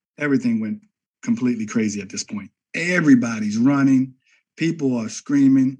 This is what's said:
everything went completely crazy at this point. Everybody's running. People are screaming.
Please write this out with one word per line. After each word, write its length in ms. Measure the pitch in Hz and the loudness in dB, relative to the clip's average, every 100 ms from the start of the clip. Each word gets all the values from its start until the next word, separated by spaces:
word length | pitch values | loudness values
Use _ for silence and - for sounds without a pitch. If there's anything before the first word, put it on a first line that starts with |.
| _ - | _ -8
everything 420 | 147 135 120 113 | -6 -4 -4 -4
went 200 | 107 107 _ _ _ _ | -4 -10 _ _ _ _
completely 440 | 117 113 123 113 107 | -6 -4 -2 -4 -6
crazy 340 | 120 107 101 | -4 -4 -6
at 80 | 98 | -10
this 160 | 98 | -12
point. 260 | - 104 92 _ _ | -10 -12 -12 _ _
Everybody's 840 | - 170 180 151 127 117 110 104 107 | -8 -2 0 6 4 4 -4 -4 0
running. 560 | 131 139 139 131 131 - _ _ _ - | 2 4 4 2 0 -8 _ _ _ -6
People 400 | 160 160 135 123 | -4 -2 -2 -2
are 120 | 107 | -4
screaming. 720 | - - 143 135 135 131 135 | -10 -2 4 6 6 2 -2